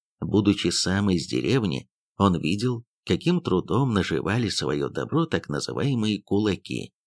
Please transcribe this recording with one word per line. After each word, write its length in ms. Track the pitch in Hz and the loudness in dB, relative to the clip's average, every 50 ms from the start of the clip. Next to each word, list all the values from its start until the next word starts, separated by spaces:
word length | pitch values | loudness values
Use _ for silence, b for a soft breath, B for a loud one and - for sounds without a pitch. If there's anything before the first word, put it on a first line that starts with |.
| _ _ _ _ | _ _ _ _
Будучи 480 | 85 82 - 107 95 101 95 - - 87 | -4 0 2 4 4 4 2 2 0 -2
сам 400 | - - - 90 92 101 104 98 | -2 0 0 0 0 0 2 2
из 180 | 90 82 64 | 0 0 0
деревни, 600 | - 60 64 62 95 123 135 107 87 67 60 - _ _ _ _ _ _ - | -2 -4 -2 0 0 0 0 0 -2 -2 -4 -6 _ _ _ _ _ _ 2
он 200 | 98 98 87 78 | 4 4 4 2
видел, 460 | - 78 98 101 117 127 123 117 - _ _ _ _ | 0 0 0 0 0 -2 -2 -4 -8 _ _ _ _
каким 340 | - 92 82 - 165 180 170 | -2 -2 0 2 0 0 0
трудом 540 | - - 95 87 - - 90 123 139 127 107 | 2 0 0 0 2 0 0 0 2 2 2
наживали 560 | 98 82 - 85 67 - 90 107 123 117 - | 0 0 0 -2 -2 0 0 0 0 -2 -2
своё 400 | - - 76 65 76 71 69 - | -2 -2 -2 -2 -2 -2 -4 -4
добро 340 | - - 62 - 131 160 165 | -4 -6 -4 -2 0 -2 0
так 240 | - - - - - | 0 -2 -2 -2 -4
называемые 720 | 73 69 - 58 58 64 104 143 131 117 107 107 104 - | -4 -4 -4 -4 -4 -2 0 0 0 0 0 0 -2 -2
кулаки. 720 | - - 98 101 107 104 90 - - - 64 55 - - _ _ _ | -2 0 0 2 2 2 0 -2 -4 -8 -8 -8 -8 -10 _ _ _